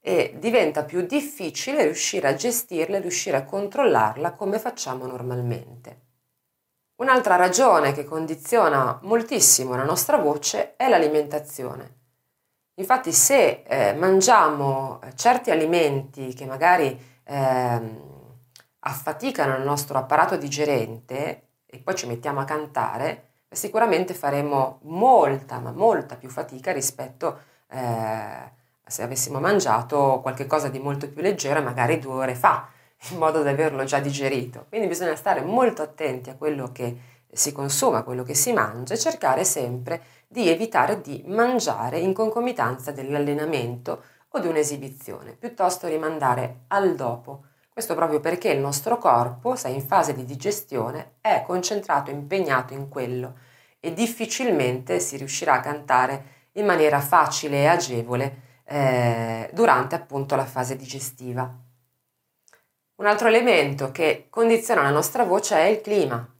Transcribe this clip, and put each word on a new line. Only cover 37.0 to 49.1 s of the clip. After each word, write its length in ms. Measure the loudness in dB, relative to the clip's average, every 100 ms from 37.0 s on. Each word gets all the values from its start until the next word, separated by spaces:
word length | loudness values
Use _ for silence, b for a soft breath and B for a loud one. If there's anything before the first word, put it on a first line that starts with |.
| B B B
si 180 | -4 -4
consuma, 480 | -2 -4 0 2 2
a 40 |
quello 180 | -2 -8
che 120 | -4
si 180 | -2 2
mangia 420 | 2 0 -2 -6
e 40 | -4
cercare 440 | -2 -2 0 2
sempre 600 | 0 -2 -4 -6 -6 -8 b b b
di 200 | -2 2
evitare 520 | 2 2 2 2 0
di 240 | -6 -12 -6
mangiare 720 | 0 2 2 -2 -2 -4 -2
in 140 | -2
concomitanza 800 | 0 -2 0 -4 -2 -2 -2 -8
dell'allenamento 1120 | -10 -4 -2 -2 -2 -2 -2 -4 -8 -8 -10 b b b
o 100 | -6
di 80 | -2
un'esibizione, 840 | 0 0 -4 -12 -16 -16 -16 -16
piuttosto 560 | -14 -14 -2 -2 0 -4
rimandare 720 | -2 -2 0 0 0 -2 -10 _
al 260 | 2 2
dopo. 520 | 0 -2 -6 -10 -18 b b b
Questo 220 | -10 -6
proprio 260 | 0 0 2
perché 280 | 0 -2 0
il 80 | 0
nostro 400 | 0 -2 -2 2
corpo, 560 | 4